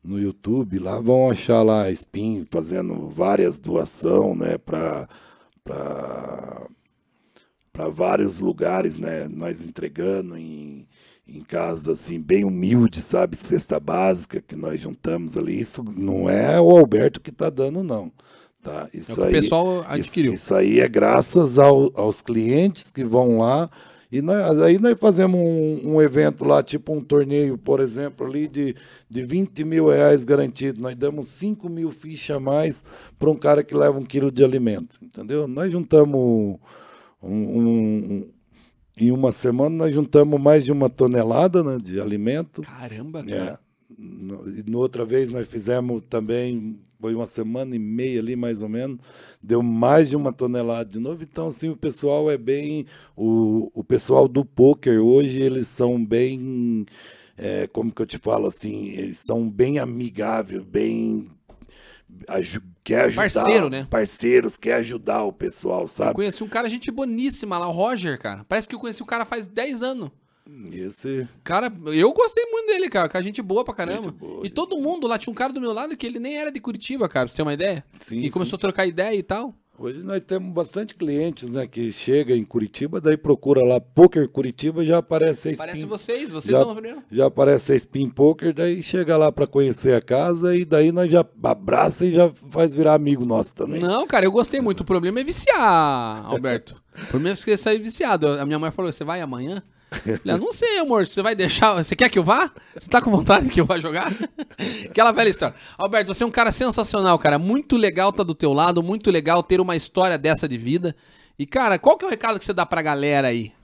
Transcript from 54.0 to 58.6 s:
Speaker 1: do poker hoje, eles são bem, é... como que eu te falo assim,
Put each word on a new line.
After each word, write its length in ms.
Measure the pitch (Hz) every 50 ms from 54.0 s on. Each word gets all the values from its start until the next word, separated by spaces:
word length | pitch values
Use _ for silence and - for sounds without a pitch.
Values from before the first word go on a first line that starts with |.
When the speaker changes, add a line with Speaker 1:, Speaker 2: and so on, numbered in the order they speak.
| - - 131 131 135
Speaker 1:
do 180 | 135 123 139 139
poker 520 | - _ - 127 139 143 - - 131 117 110
hoje, 420 | 110 117 127 139 147 135 127 131
eles 260 | 135 135 127 131 117 -
são 340 | - - 127 123 123 120 113
bem, 840 | 104 113 117 127 131 131 131 127 131 127 123 120 117 113 110 104 - - - - - - - _ _ _
é... 300 | - 95 101 98 98 98
como 260 | 95 _ 110 113 113
que 80 | - -
eu 60 | 113
te 100 | 107 - -
falo 280 | - 107 113 - -
assim, 420 | - - -